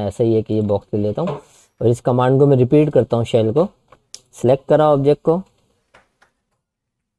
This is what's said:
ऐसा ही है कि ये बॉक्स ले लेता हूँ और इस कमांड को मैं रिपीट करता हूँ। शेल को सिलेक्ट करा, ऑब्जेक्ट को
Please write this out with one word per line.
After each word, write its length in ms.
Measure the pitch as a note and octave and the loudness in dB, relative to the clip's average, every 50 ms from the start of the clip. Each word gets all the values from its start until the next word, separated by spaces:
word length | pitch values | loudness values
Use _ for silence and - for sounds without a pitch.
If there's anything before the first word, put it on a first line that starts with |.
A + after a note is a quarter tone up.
| G#2 | -6
ऐसा 160 | G2+ - - A#2+ | -6 -4 -2 0
ही 100 | A2+ A2+ | 0 0
है 80 | A2 | 0
कि 120 | G#2+ - G#2+ | -2 -2 -2
ये 80 | A2 G#2+ | -2 -2
बॉक्स 300 | G2+ G2+ G2+ - _ - | -2 -2 -4 -4 _ -6
ले 60 | G#2 | -4
लेता 220 | G#2 G#2+ G2+ - | -4 -4 -4 -4
हूँ 180 | E3 F3+ C#3+ - - _ _ _ _ _ _ - | -6 -6 -8 -10 -14 _ _ _ _ _ _ -4
और 60 | B2+ | -2
इस 140 | A2+ A#2+ - | -2 -2 0
कमांड 380 | - C3+ B2 A#2+ B2 B2+ C3+ C3 | -2 -2 0 0 0 2 2 2
को 80 | C#3+ | 2
मैं 100 | C#3+ C#3 | 2 2
रिपीट 320 | B2 B2+ B2+ D3+ D3 D#3 D3+ | 2 2 2 2 2 2 2
करता 280 | - C3+ A2+ - A#2+ | 2 0 0 0 -2
हूँ। 80 | A#2 A#2 | -4 -2
शेल 260 | - - A#2 A2 A2 B2 | -2 -2 0 0 0 0
को 140 | D3 F3+ G3+ - _ _ _ - _ _ _ - - _ _ - | -2 -2 -2 -6 _ _ _ -20 _ _ _ -20 -20 _ _ -10
सिलेक्ट 340 | - - A#2+ C3+ C3+ - | -4 0 0 0 0 0
करा, 220 | - D3+ D3 D3+ D3+ | 0 0 2 2 2
ऑब्जेक्ट 320 | D3 C#3 C3+ C#3+ D3 - - | 2 2 2 0 0 0 0
को 180 | D#3+ D#3+ F3+ F#3+ - _ _ _ _ _ _ _ _ _ _ _ _ _ _ _ _ _ _ _ _ _ _ _ _ _ _ _ _ _ _ _ _ _ | -2 -2 -2 -4 -10 _ _ _ _ _ _ _ _ _ _ _ _ _ _ _ _ _ _ _ _ _ _ _ _ _ _ _ _ _ _ _ _ _